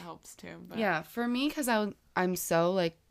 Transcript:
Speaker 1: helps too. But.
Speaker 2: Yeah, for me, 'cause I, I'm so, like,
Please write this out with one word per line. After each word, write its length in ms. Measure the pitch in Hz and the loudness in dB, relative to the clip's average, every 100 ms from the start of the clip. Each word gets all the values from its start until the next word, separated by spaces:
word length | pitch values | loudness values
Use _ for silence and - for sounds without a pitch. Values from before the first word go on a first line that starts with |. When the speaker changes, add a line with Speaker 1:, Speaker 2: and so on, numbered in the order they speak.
Speaker 1:
helps 320 | 170 165 - - | -12 -16 -18 -18
too. 200 | 180 170 180 | -16 -14 -10
But. 100 | 208 | -2
Speaker 2:
Yeah, 260 | 208 160 | 0 0
for 220 | 165 - 240 | -2 -4 -2
me, 240 | 247 285 | 0 0
'cause 200 | 302 247 | 0 0
I, 240 | 220 208 - _ - | 2 0 -4 _ 0
I'm 200 | 185 180 | 0 0
so, 380 | - 165 170 | 2 4 4
like, 240 | 190 170 - _ | 4 0 -2 _